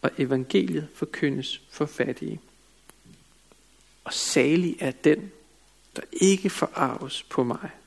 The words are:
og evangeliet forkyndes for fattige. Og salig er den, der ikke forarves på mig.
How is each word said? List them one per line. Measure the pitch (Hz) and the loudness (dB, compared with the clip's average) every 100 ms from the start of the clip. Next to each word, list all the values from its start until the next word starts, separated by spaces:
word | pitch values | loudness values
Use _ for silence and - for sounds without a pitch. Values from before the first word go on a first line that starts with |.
og | 151 - | -2 0
evangeliet | 131 131 127 196 190 156 151 | 0 0 2 0 2 -2 -6
forkyndes | - - - 147 135 135 - _ | -8 -8 -2 -2 -2 -6 -10 _
for | - 147 | -6 -6
fattige. | - 127 123 156 160 - _ _ _ _ - - - _ _ _ - _ _ _ _ | -2 -4 -4 -8 -8 -12 _ _ _ _ -20 -20 -20 _ _ _ -20 _ _ _ _
Og | - | -10
salig | - - - 131 165 180 - | -6 0 4 4 4 2 -2
er | 143 | -4
den, | - 151 - 202 - - _ _ _ _ - | 2 4 4 0 -18 -20 _ _ _ _ -14
der | - | -10
ikke | - 190 196 196 | 2 4 4 2
forarves | - - - 131 120 135 - | -2 -4 0 -2 -2 -8 -10
på | - - | -6 -2
mig. | 123 107 170 - | -2 -2 -8 -16